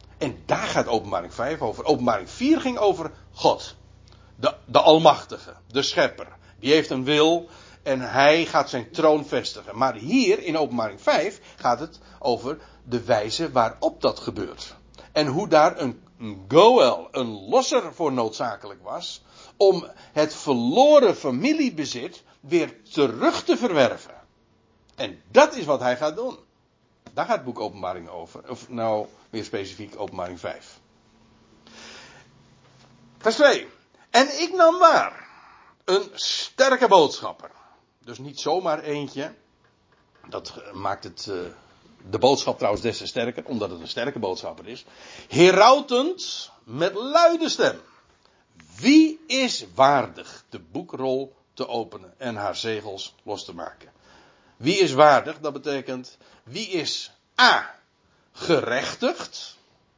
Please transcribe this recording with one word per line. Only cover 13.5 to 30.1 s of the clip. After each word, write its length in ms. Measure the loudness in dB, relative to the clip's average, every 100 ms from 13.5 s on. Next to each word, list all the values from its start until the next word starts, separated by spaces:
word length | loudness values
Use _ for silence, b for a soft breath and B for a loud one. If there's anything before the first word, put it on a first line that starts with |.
waarop 500 | 0 -2 -2 -4 -2
dat 180 | -4 -4
gebeurt. 560 | -8 -8 -10 -12 -18 -20 _ B B
En 160 | -4 -2
hoe 200 | -2 2
daar 320 | 4 4 2
een, 220 | -8 -8 _ _
een 260 | -14 -14 2
Goël, 600 | 6 8 8 4 2 -6
een 160 | -8 -8
losser 640 | -8 -2 0 0 -2 -4
voor 200 | -4 -4
noodzakelijk 720 | -2 -4 -4 -8 -8 -14 -18
was, 400 | -14 -12 -12 -16 B B B B
om 280 | 4 4 -2 -18
het 400 | -8 -2 -2 -2
verloren 800 | -2 0 2 4 8 8 6 2
familiebezit 1080 | -4 -2 -2 0 -2 -2 -8 -8 -10 -14 b b
weer 440 | -2 -2 -2 -8
terug 600 | _ -2 0 2 -2 -2
te 140 | -2 0
verwerven. 640 | 0 2 2 0 -12 -20 _ _ _ _ _ _ _ -12
En 260 | -12 -12 _
dat 240 | 4 4 2
is 100 | -4
wat 140 | -2
hij 180 | 0 -2
gaat 180 | -4 -6
doen. 220 | -10 -12 _ _ _ _ _ _ -14
Daar 120 | -8 -4
gaat 100 | -4
het 100 | -6
boek 140 | -8
Openbaring 500 | -10 -8 -8 -8 -12
over. 400 | -16 -16 -18 -16
Of 200 | -16 -12
nou, 380 | -6 -2 -2 -4 b b
meer 140 | -12
specifiek 560 | -8 -8 -8 -12 -18 -12
Openbaring 400 | -12